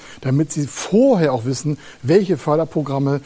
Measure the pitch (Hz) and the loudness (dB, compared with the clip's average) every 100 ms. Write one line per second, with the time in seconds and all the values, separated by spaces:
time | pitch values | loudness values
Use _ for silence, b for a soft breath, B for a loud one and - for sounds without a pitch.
0 | B B - 139 156 156 139 - - 202 | B B -2 0 0 -2 -6 -6 0 2
1 | 277 208 151 127 117 127 151 147 B B | 4 4 2 0 -2 -4 -4 -6 B B
2 | 123 185 190 160 - 151 156 165 139 139 | 2 2 2 -2 0 0 0 -4 -4 -2
3 | 139 143 | -2 -2